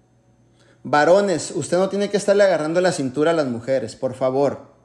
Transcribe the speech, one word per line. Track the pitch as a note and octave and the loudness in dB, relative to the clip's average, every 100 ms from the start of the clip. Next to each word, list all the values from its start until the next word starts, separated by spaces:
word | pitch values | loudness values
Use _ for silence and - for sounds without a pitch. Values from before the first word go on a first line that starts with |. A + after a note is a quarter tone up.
| _ _ _ _ _ _ _ _ | _ _ _ _ _ _ _ _
Varones, | - D3 D3+ F#3+ G3+ D#3 - F3+ | 0 2 6 4 4 -2 -4 -8
usted | C#3+ F3 | -2 0
no | F#3+ | 0
tiene | G3 G3+ | -2 -2
que | G3+ | -2
estarle | G3+ G3+ | 0 2
agarrando | G3 D#3+ D3+ E3+ | 4 2 -2 0
la | F3+ | 0
cintura | D#3+ C3 C#3+ D3+ | -2 -4 -2 0
a | |
las | E3 C3+ | 0 -2
mujeres, | A2+ B2 C3+ A2 - | -4 -4 -4 -4 -8
por | C3 A#2 | -8 -4
favor. | C3 C3 C#3+ - - _ | -2 0 -2 -2 -16 _